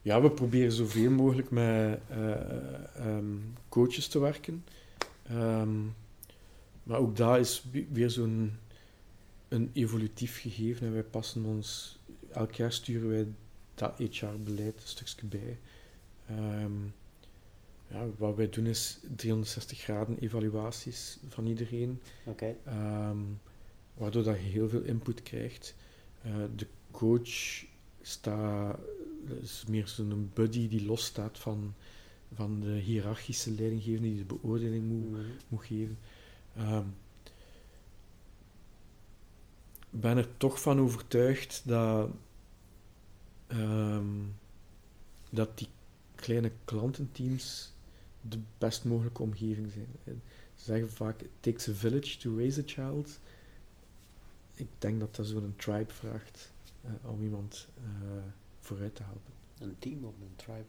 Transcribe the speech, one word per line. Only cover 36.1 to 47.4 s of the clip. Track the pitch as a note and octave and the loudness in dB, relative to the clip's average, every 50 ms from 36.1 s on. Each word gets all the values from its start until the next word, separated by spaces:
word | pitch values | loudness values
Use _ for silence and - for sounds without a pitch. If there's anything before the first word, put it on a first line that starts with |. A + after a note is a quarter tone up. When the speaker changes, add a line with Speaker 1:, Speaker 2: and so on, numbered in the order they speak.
| - - - - - - - - - | -18 -20 -20 -20 -20 -20 -20 -14 -8
Speaker 1:
Ehm, | A2+ A2 G#2+ G#2+ G#2+ G2 G2 G2 - - - - - - - - - - - - - - - - - - - - - - - - - - - - - - - - - - - - - - - - - - - - - - - - - - - - - - - - - - - | -4 -2 0 0 0 0 -2 -6 -10 -16 -20 -20 -20 -20 -20 -20 -20 -20 -20 -20 -20 -20 -20 -20 -20 -20 -20 -20 -20 -20 -20 -20 -20 -20 -20 -20 -20 -20 -20 -20 -20 -20 -20 -20 -20 -20 -20 -20 -20 -20 -20 -20 -20 -20 -20 -20 -20 -20 -20 -20 -20 -20 -20 -20 -20 -18 -10
ik | - A#2 | -6 0
ben | G#2 A#2 A#2+ | 4 6 6
er | B2 A#2 A#2+ - | 6 4 2 0
toch | - - C3+ C3+ - | 2 2 2 2 4
van | - D3+ C#3 C#3 | 4 6 6 8
overtuigd | C3 B2 A#2 G#2+ - - - A#2+ B2 C3 C3+ C3+ - - - - - | 6 6 4 0 -2 2 6 6 8 6 6 2 -2 -8 -10 -6 0
dat, | B2+ A#2 A#2 A2+ A2 A2 G#2+ G#2+ - - - - - - - - - - - - - - - - - - - - - - - - - - - - | 2 4 4 6 6 4 4 2 0 -2 -8 -12 -18 -20 -20 -20 -20 -20 -20 -20 -20 -20 -20 -20 -20 -20 -20 -20 -20 -20 -20 -20 -20 -20 -20 -10
ehm, | - A#2+ A2+ A2 G#2+ G#2+ A2 G#2+ G#2 G#2+ G#2 G2+ G#2 G2+ G#2 G2+ G2+ G2+ G#2 - - - - - - - - - - - - - - - - - - | -4 0 0 2 4 4 4 4 4 2 2 0 0 -2 -2 -4 -4 -6 -10 -12 -20 -20 -20 -20 -20 -20 -20 -20 -20 -20 -18 -18 -18 -18 -18 -12 -2
dat | - A2 A2 - - | 0 2 2 0 -2
die | - - - - - - - - - - - - | -10 -10 -10 -10 -20 -20 -20 -20 -20 -20 -20 -14
kleine | - - - A#2 A#2+ A2+ A2 A2+ - - | -8 0 2 2 4 4 2 0 -4 -6
klantenteams | - A2+ G#2+ A2 C3 C3 - C#3+ A#2+ - - B2+ B2+ C3 B2+ | -2 -2 0 0 0 0 -2 -6 -6 -4 -4 -2 0 0 -2